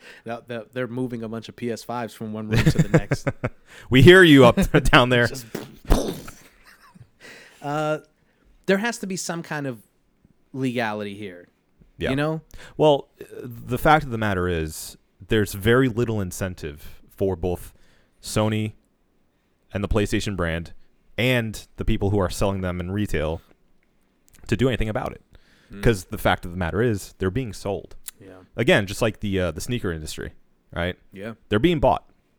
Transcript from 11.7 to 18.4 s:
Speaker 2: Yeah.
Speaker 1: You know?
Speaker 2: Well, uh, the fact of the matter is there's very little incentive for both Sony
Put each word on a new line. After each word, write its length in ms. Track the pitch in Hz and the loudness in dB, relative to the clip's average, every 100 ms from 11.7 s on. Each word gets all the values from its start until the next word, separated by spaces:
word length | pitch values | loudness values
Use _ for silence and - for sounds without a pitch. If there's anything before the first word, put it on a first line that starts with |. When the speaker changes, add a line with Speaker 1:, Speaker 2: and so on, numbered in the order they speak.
| _ _ - | _ _ -8
Speaker 2:
Yeah. 120 | 82 | -4
Speaker 1:
You 60 | 135 | -2
know? 240 | 151 160 - - - - | -2 -4 -10 -20 -16 2
Speaker 2:
Well, 320 | 151 139 - _ | 4 2 -2 _
uh, 40 | - 104 | -20 -16
the 360 | 120 117 110 123 | -16 -14 -6 0
fact 260 | 160 151 | 4 4
of 60 | 143 | 2
the 80 | 113 | -4
matter 300 | 107 92 90 | -2 0 0
is 480 | 85 78 - - - _ _ - | -2 -4 -8 -16 -18 _ _ 0
there's 260 | 110 101 | 0 0
very 340 | 101 104 123 131 | 0 2 4 4
little 320 | 107 117 107 | 0 -2 -2
incentive 840 | 92 - 95 87 78 73 - - - | -4 -6 -8 -8 -12 -12 -18 -20 -20
for 280 | - 95 87 | -4 -2 -2
both 360 | 90 87 - - _ _ _ _ | -4 -4 -8 -20 _ _ _ _
Sony 520 | - 107 | -6 -2